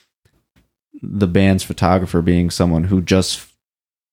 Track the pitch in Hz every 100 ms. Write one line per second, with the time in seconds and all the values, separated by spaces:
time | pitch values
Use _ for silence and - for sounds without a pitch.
0 | _ _ _ _ _ _ _ _ _ 294
1 | 92 101 95 98 98 95 - - 90 92
2 | 90 85 87 87 87 - 87 80 90 95
3 | 82 95 - - - _ _ _ _ _
4 | _